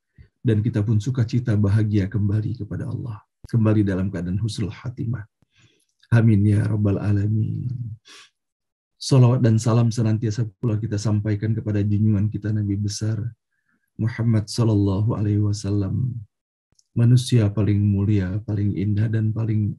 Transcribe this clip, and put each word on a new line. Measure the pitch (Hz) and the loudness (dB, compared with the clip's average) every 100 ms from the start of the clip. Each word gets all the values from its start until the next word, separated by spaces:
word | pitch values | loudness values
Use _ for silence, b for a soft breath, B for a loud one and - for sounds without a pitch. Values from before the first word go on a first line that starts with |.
| _ b b _ | _ b b _
Dan | 117 107 | 0 0
kita | 110 110 | 0 0
pun | 104 107 | 0 0
sukacita | 131 127 110 123 123 104 | 0 -2 -2 -2 0 0
bahagia | 101 107 104 104 95 | 2 2 2 0 0
kembali | 98 101 107 104 - | -2 0 -2 -2 -6
kepada | 101 - 123 | -8 -8 -8
Allah. | - 117 104 _ _ - | -8 -8 -12 _ _ -4
Kembali | 120 110 107 98 | 0 2 2 2
dalam | 92 95 | 0 -4
keadaan | 92 87 95 | -4 -4 -4
husnul | 110 - 87 - | -4 -4 -6 -8
khatimah. | 127 - 117 110 104 _ _ b b b b _ - | -10 -8 -6 -6 -10 _ _ b b b b _ 0
Amin | 117 113 104 | 4 6 4
ya | 104 104 110 | 4 2 0
rabbal | 107 104 95 | 0 0 0
alamin. | 101 101 104 110 107 107 127 123 117 110 B B B _ _ _ _ _ _ _ | 0 0 0 -2 -2 -4 -6 -8 -10 -14 B B B _ _ _ _ _ _ _
Salawat | - 135 120 131 | 2 6 6 4
dan | 117 110 | 2 2
salam | 117 117 117 | 2 2 2
senantiasa | 110 110 107 113 104 104 - | 0 0 0 -2 -4 -6 -6
pula | 120 104 | -4 -4
kita | 110 104 | -4 -4
sampaikan | 107 104 104 101 110 110 | -2 0 0 -2 -2 -4
kepada | 107 104 | -2 -2
junjungan | 104 101 107 101 107 | 0 2 2 2 0
kita | 104 104 | -4 -4
Nabi | 107 101 101 | -2 -2 -2
besar | 104 - 107 107 120 - _ _ _ _ _ | -4 -4 -4 -4 -6 -10 _ _ _ _ _
Muhammad | - 113 - 117 110 101 | -6 -4 -2 0 0 0
sallallahu | - 113 104 98 95 107 | 0 2 4 2 0 0
alaihi | 98 104 104 | 0 0 0
wasallam, | 104 101 98 101 98 101 - - - _ _ _ _ _ _ - | 0 -2 -2 -2 -2 -2 -4 -6 -14 _ _ _ _ _ _ 0
manusia | 117 123 - 123 104 | 4 4 4 2 2
paling | 101 98 101 | 2 0 2
mulia, | 104 98 101 104 92 104 | 2 2 2 2 0 -4
paling | - 101 104 | -4 -2 -2
indah | 90 104 101 113 | -2 -2 0 0
dan | 110 110 | 0 -2
paling | 110 113 107 104 | -2 -2 -2 -2